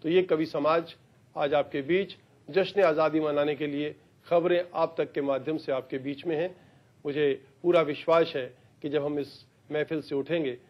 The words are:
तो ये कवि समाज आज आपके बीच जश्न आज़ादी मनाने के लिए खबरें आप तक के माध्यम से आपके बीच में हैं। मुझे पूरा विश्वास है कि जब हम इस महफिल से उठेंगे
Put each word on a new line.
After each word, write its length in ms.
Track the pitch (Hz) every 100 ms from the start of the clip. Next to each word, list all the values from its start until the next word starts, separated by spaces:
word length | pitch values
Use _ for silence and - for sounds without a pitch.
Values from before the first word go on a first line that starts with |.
तो 80 | 160
ये 120 | 180
कवि 240 | 185 160 160
समाज 500 | 156 147 165 165 - _ _ _ -
आज 160 | 147
आपके 280 | 147 143 143
बीच 360 | 135 180 190 - _ _ -
जश्न 340 | 156 185 202
आज़ादी 360 | 180 156 156 156
मनाने 360 | 151 147 147 139
के 120 | 147
लिए 280 | 143 151 - _ _ -
खबरें 380 | 175 170 175 175 170
आप 200 | 165 -
तक 140 | 147
के 100 | -
माध्यम 360 | 139 135 131 156
से 140 | -
आपके 260 | 131 123 135
बीच 280 | 135 139 -
में 100 | 156
हैं। 200 | 175 - - _ _ _ 147
मुझे 400 | 143 147 135 - _
पूरा 180 | 170 175
विश्वास 520 | 151 147 - 165 165 143
है 180 | 127 - _ _
कि 80 | 151
जब 160 | 147 143
हम 140 | 147
इस 260 | 139 - - _ -
महफिल 300 | 151 151 160
से 140 | 147 139
उठेंगे 420 | 135 165 143 123 _